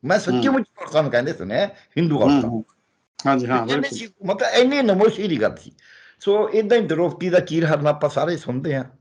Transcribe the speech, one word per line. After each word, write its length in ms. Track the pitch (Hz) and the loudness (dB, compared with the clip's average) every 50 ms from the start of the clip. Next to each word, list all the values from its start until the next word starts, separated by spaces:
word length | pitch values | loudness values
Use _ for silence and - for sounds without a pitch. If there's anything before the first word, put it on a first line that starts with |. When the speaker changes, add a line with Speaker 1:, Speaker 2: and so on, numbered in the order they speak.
| - | -2
Speaker 1:
ਮੈਂ 140 | 131 180 214 | 0 -2 0
ਸੱਚੀ 280 | - 175 127 247 233 269 | 0 0 -2 0 2 2
Speaker 2:
ਹੂੰ। 60 | 262 | 2
Speaker 1:
ਮੁੱਚੀ 280 | 269 220 _ _ - | 0 -2 _ _ -16
ਔਰਤਾਂ 220 | 539 - - 151 156 | -16 -2 0 0 0
ਨੂੰ 80 | 139 | 2
ਕਹਿੰਦੇ 220 | 120 120 123 147 160 | 0 0 0 0 -6
ਸੁਣਿਆ, 320 | - 90 92 104 131 196 196 - - _ _ _ - | -8 -8 -4 -2 -2 -2 -2 -4 -14 _ _ _ -2
ਹਿੰਦੂ 220 | 170 165 156 135 | 0 0 2 2
Speaker 2:
ਹੂੰ, 20 | 107 | 4
Speaker 1:
ਔਰਤਾਂ। 260 | 135 143 139 123 113 | 4 4 4 2 0
Speaker 2:
ਹੂੰ। 160 | 120 113 107 _ _ _ _ _ _ _ _ _ _ _ - 139 | -4 -6 -8 _ _ _ _ _ _ _ _ _ _ _ -2 0
ਹਾਂਜੀ, 200 | 139 131 123 120 | 0 0 0 0
ਹਾਂ, 200 | 131 127 113 113 | 0 0 0 0
Speaker 1:
ਕਹਿੰਦੇ 80 | 135 - | -2 -2
Speaker 2:
ਬਿਲਕੁਲ। 180 | 269 277 - 220 | -2 -4 -8 -10
Speaker 1:
ਸੀ, 80 | 226 220 _ _ 196 | -12 -14 _ _ -6
ਮਤਲਬ 240 | 185 196 202 247 - - | -6 -4 -2 -2 0 4
ਇੰਨੀ 280 | - 247 254 277 294 | 4 4 4 2 0
ਨਮੋਸ਼ੀ 460 | 262 220 196 185 208 226 214 - 202 208 | 2 2 2 4 4 2 2 0 -4 -4
ਦੀ 140 | 165 123 | -2 0
ਗੱਲ 140 | 107 101 - | 0 -2 -2
ਸੀ। 160 | - - - - _ _ - - - - - _ _ | -4 -18 -20 -20 _ _ -20 -20 -20 -20 -20 _ _
ਸੋ 300 | - 196 202 208 214 214 | -2 0 2 2 0 0
ਏਦਾਂ 280 | - 220 220 202 240 240 | 0 0 2 4 2 2
ਹੀ 100 | 214 170 | 2 0
ਦ੍ਰੋਪਦੀ 420 | 165 156 175 175 - - 170 185 | 0 0 0 -2 -2 -4 -4 2
ਦਾ 100 | 170 180 | 2 2
ਚੀਰਹਰਨ 480 | 180 - 151 165 165 151 156 147 143 151 | 0 2 -2 0 0 2 0 2 2 0
ਆਪਾਂ 220 | 147 147 - 147 | 0 0 -2 -2
ਸਾਰੇ 280 | - 139 143 160 175 151 | 0 0 -2 -2 -4 -6
ਸੁਣਦੇ 380 | - - 123 131 139 170 143 | -6 -6 -6 -6 -4 -4 -4
ਹਾਂ। 80 | 135 127 127 - _ | -4 -6 -8 -14 _